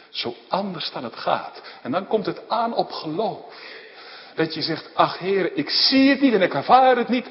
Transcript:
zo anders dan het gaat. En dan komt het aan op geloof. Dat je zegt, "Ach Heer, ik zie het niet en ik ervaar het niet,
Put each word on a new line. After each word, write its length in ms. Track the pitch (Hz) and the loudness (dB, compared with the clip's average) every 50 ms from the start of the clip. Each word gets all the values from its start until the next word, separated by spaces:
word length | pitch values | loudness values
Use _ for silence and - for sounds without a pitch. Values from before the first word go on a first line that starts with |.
| - _ | -20 _
zo 240 | - - - 120 - - - - | -10 -8 -8 -8 -8 -12 -10 -4
anders 440 | - 180 208 196 180 156 - - - | -4 -2 -2 -4 -6 -6 -8 -8 -8
dan 120 | 160 131 | -8 -10
het 120 | 113 - | -10 -10
gaat. 460 | - - 180 - 107 - - - - - - - - - | -6 -2 -2 -2 -2 -2 -8 -14 -16 -18 -18 -20 -14 -8
En 80 | 120 | -4
dan 160 | 139 185 202 | -4 -4 -2
komt 200 | - 214 214 180 | 0 -2 -2 -2
het 220 | 170 - - - - | -2 -6 -8 -6 -6
aan 260 | 220 226 233 233 233 | -4 -2 -2 -2 -2
op 160 | 208 175 - | -2 -4 -4
geloof. 640 | - - - 160 151 180 220 196 156 - - - - - - - - - - - - - - - - - - - - | -4 -10 -8 -8 -4 -4 -4 -4 -4 -6 -14 -18 -20 -20 -18 -18 -18 -18 -18 -20 -20 -20 -20 -20 -20 -20 -20 -16 -4
Dat 200 | - 160 160 - | -4 -4 -2 -2
je 80 | 160 135 | -6 -4
zegt, 280 | - 160 151 - - - | -4 -4 -6 -6 -10 0
"Ach 240 | - 170 147 - - | 0 0 0 0 -4
Heer, 380 | 170 190 196 196 175 165 - | -4 -2 0 0 0 -2 -2
ik 140 | - - - | -4 -4 -2
zie 400 | - - - - 262 269 269 277 | 0 0 0 2 4 6 6 6
het 100 | 277 - | 4 4
niet 140 | 277 269 220 | 4 2 4
en 80 | 214 175 | 4 2
ik 120 | - - | 2 0
ervaar 420 | 139 - - 226 262 269 262 254 | -2 2 4 6 6 8 8 6
het 120 | 240 233 - | 4 2 0
niet, 180 | 233 254 - - | 0 -2 -2 -6